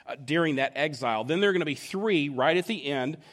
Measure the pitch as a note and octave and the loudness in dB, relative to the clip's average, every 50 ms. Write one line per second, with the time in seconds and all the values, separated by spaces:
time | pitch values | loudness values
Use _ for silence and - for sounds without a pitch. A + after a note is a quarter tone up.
0 | - A#2 B2 C#3+ C3+ A#2+ D3+ E3+ E3 D#3 C#3+ C3+ C3+ C3 - C3+ D3+ D#3 C#3+ A#2 | -12 -12 -12 -10 -4 -2 0 2 2 2 2 2 0 0 0 0 -2 -2 -2 -2
1 | B2+ A#2+ A2+ A2 A2+ B2+ D#3+ F#3 G#3 G3+ F#3+ F3+ D#3+ D3+ C#3 - - - - F#3+ | -2 -2 0 0 0 0 0 2 2 2 2 2 0 -2 -4 -6 -8 -8 -6 -2
2 | G#3 A3+ G3 D#3+ C#3+ D3 C#3 B2 B2+ D#3 E3 F3+ F3 - A3+ E3 C#3 C#3+ C#3+ C3 | 0 2 2 2 2 0 0 2 4 4 4 4 2 -2 -4 -4 -4 -2 -2 0
3 | B2+ C3+ D#3 - - - | -2 -2 -4 -6 -12 -20